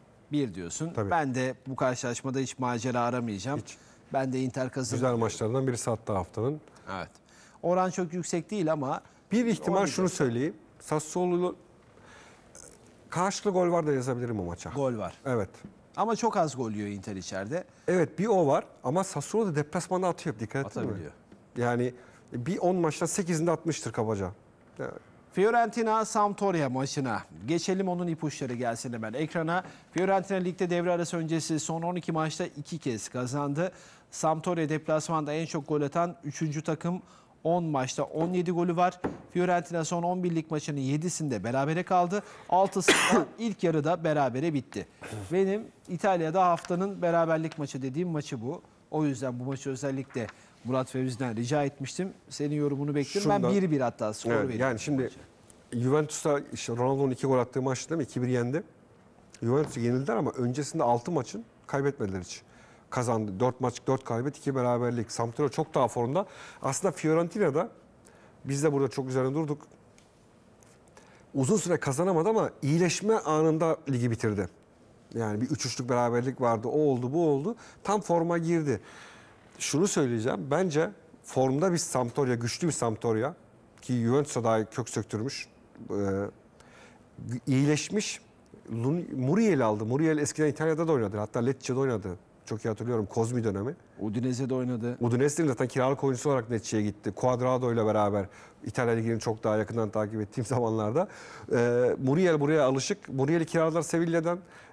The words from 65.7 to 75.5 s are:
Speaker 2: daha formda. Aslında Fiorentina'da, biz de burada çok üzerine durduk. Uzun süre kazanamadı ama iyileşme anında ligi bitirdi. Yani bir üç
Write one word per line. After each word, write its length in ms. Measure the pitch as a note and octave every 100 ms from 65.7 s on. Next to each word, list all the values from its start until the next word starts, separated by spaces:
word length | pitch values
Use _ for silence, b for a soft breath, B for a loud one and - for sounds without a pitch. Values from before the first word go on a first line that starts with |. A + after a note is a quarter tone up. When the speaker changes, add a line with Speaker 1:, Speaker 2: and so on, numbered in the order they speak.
Speaker 2:
daha 140 | D3+ B2
formda. 380 | B2 A#2+ E3 G#3 B B B
Aslında 300 | C3 C#3 F#3+
Fiorentina'da, 760 | - D#3 D#3+ E3+ G#3+ F3 C#3 A3+ - - - - B B B
biz 200 | C3 C#3
de 80 | D#3
burada 160 | C#3 C3
çok 200 | C#3+ C3
üzerine 260 | C3 C3
durduk. 320 | C#3+ D3+ D3 - - - - - _ - - - - - - - B B B B
Uzun 220 | C3+ B2+ G#3
süre 200 | E3+ D#3
kazanamadı 480 | C#3+ C3 F#3 E3 F3+
ama 220 | A3 D3 -
iyileşme 520 | C3+ E3 F3+ - G#3
anında 640 | A3 D3 D#3 D#3+ D#3 E3 - -
ligi 220 | B2+ A#2+
bitirdi. 380 | A2+ A2+ G2+ F#2 - - - - - -
Yani 260 | A#2 A2 G#2
bir 60 |
üç 160 | B2+